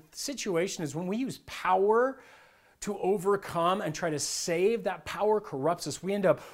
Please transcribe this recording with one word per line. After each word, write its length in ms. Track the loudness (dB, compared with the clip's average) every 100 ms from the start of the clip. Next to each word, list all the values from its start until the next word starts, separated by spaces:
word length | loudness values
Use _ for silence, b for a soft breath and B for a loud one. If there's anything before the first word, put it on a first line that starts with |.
| -14
situation 680 | -10 -8 -6 -2 0 -2 -4
is 120 | -6 -4
when 100 | -4
we 120 | -4
use 220 | -4 -8 -12
power 760 | -4 2 4 6 4 2 -2 B B B B B B
to 160 | -8 -2
overcome 840 | 0 2 2 2 0 2 2 2
and 120 | -2
try 180 | -2 -2
to 80 | -2
save, 640 | -4 -4 -2 2 2 2
that 200 | -2 -6
power 380 | -8 -2 2 2
corrupts 460 | 0 -2 0 0 -4
us. 160 | -6
We 100 | -4
end 140 | 2 4
up 120 | 2 B